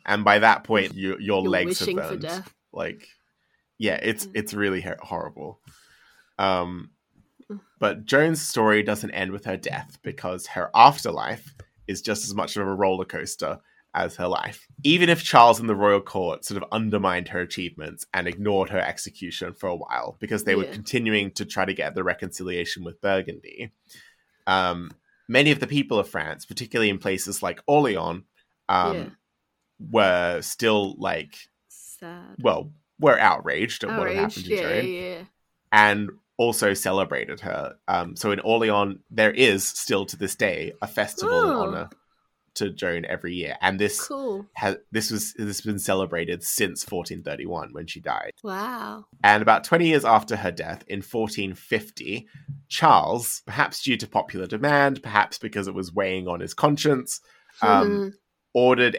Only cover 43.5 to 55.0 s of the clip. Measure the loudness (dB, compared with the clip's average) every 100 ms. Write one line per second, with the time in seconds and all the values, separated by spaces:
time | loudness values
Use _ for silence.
43.5 | -2 0 2 0 -2 -8 -8 -8 -8 -12
44.5 | -4 -4 -4 -4 -4 -2 -4 -6 -8 -8
45.5 | -6 -6 -4 -2 -2 -2 -4 -6 -6 -6
46.5 | -2 -4 -4 -8 -8 -8 -10 -10 -10 -8
47.5 | -10 -10 -14 -14 -12 -8 -6 -8 -14 -12
48.5 | -10 -10 -10 -12 -14 -20 _ 6 6 6
49.5 | 4 4 2 4 2 6 4 4 -4 -4
50.5 | -6 -8 -10 -10 -10 -8 -4 -4 -4 -8
51.5 | -8 -4 -4 -4 -16 -10 -12 -12 -20 -16
52.5 | -16 -10 2 6 6 4 -2 -4 -8 -8
53.5 | -2 -2 -2 -2 -2 -2 -4 -4 -6 -8
54.5 | -2 2 4 4 0